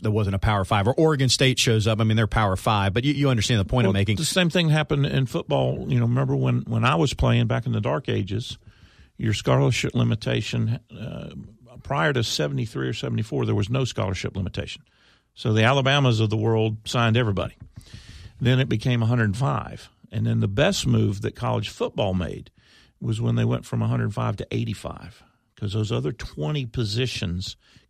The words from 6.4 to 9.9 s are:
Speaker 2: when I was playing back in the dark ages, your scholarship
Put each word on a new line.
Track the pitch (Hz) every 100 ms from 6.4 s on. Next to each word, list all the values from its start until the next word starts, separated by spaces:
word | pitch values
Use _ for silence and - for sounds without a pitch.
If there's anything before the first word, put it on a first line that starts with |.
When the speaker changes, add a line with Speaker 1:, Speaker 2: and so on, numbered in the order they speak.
| 131 120 -
Speaker 2:
when | 117 120
I | 165
was | 147 -
playing | 120 120 113
back | 123 123
in |
the | 113
dark | 120 151 -
ages, | 107 95 107 - - - - - - - -
your | 113
scholarship | 101 - 131 139 117 127